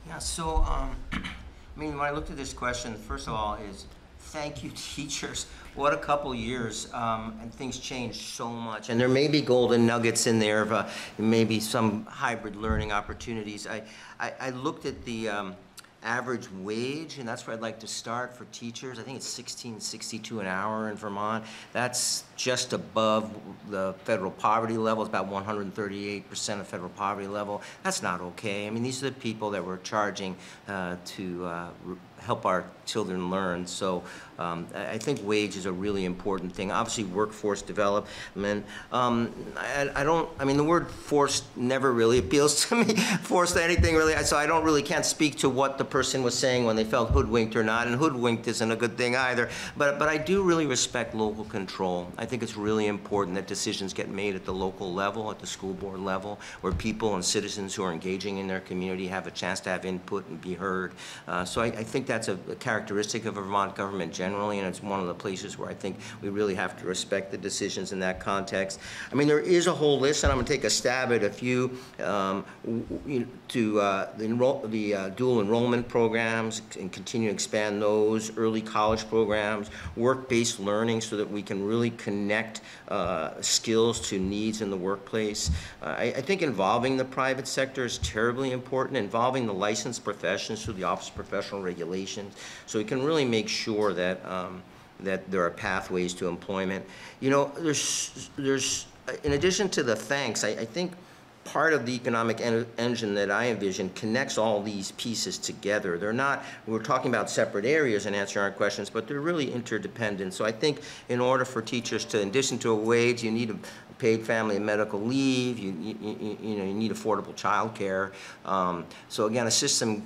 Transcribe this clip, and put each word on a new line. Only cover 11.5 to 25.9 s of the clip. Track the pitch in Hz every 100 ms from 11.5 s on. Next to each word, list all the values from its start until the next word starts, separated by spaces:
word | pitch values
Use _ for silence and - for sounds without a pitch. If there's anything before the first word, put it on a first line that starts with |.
| 110
some | 107 127 110 104 110
hybrid | - 135 113 107
learning | 98 110 107 107
opportunities. | 104 104 104 - 113 104 104 -
I, | 107 - - - -
I, | 120 -
I | 131
looked | 127 139 165 143
at | 127
the, | 123 113 110
um, | 101 95 92 - - - -
average | 110 120 120 117 - 95
wage, | 95 110 127 147 156 135
and | 117
that's | 120 -
where |
I'd | 113
like | 113 110
to | 107
start | - 117 117 123
for | - 98
teachers. | - 120 117 131 117
I |
think | 113 127
it's | -
sixteen | - 117 - 123 107
sixty-two | - 110 - 110 107 113
an | 95
hour | 92 104 110 107
in | 104
Vermont. | 107 101 104 110 110 - -
That's | 110 123 - - - - -
just | 131 123 -
above | 104 85 113 110 110 - 104 92 95 104
the | 98 95 92
federal | - 110 95
poverty | - 110 113 113 113
level. | 110 110
It's | 107
about | 104 95
one | 98
hundred | 98 104 98
thirty-eight | 113 104